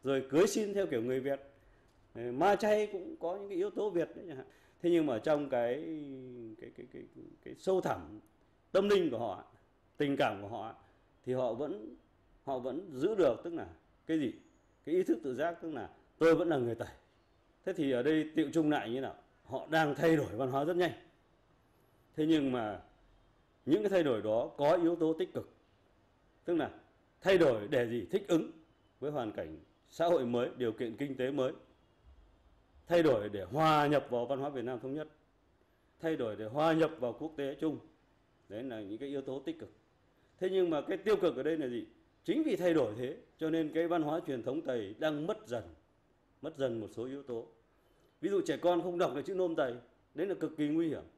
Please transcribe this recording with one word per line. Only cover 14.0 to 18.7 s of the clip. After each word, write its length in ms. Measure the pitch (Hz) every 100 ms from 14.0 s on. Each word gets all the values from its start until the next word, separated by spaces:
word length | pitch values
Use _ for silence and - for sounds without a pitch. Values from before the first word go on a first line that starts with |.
| -
cái 120 | 160
gì? 140 | 131 - - _ _ _ -
Cái 100 | 170
ý 80 |
thức 160 | 185 330
tự 120 | 139 123
giác, 220 | 160 170
tức 100 | 165
là 180 | 143 95 - _ _
tôi 180 | 165 160
vẫn 140 | 175
là 80 | 147
người 180 | 120 113
Tày. 180 | 113 - _ _ _ _ _ _ -
Thế 80 |
thì 180 | 175 139
ở 120 | 123
đây 260 | 131 156 156 -
tiệu 140 | 151
chung 160 | 165
lại 200 | 151